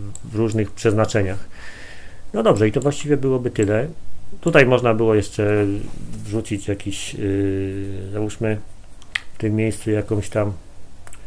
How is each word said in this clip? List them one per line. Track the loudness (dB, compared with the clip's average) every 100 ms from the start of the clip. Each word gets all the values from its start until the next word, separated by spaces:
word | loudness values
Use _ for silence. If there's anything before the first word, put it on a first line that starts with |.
| -6 -8
w | -4
różnych | 0 2 2 0
przeznaczeniach. | 2 2 4 4 2 2 0 -4 -6 -8 -10 -10 -10 -10 -8 -4
No | 2
dobrze, | 4 6 4
i |
to | 4
właściwie | 0 0 0 2
byłoby | 2 0 0
tyle. | 0 2 2 0 -2 0 2 0 0
Tutaj | 4 6 6
można | 6 4
było | 4 4
jeszcze | 4 2 0 2 4 2 0 -4 -4 -6 -6
wrzucić | -4 -4 -2 -4 -4
jakiś, | -4 -4 -6 -6
yy, | -4 0 2 2 0 -2 -4 -6 -6 -4
załóżmy | -2 -2 0 0 0 -4 -12 -14 -14 -10 -8 -6
w | -2
tym | 0 2
miejscu | 0 0 -2
jakąś | -2 0 -2 0
tam | -2 -2 -4 -12 -12 -10 -10 -10 -10